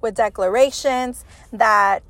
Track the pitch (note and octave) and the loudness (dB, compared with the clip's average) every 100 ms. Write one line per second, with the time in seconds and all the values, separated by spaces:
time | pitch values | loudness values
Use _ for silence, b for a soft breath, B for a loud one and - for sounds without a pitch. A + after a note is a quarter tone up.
0 | A3+ G3+ G#3+ - F#3 G#3+ C4+ - C#4+ B3+ | -6 -2 -2 -2 -2 2 2 2 -4 -2
1 | B3+ B3 - b b G#3+ A3+ G#3 G3+ G3 | -4 -8 -18 b b 0 2 4 2 0
2 | - | -4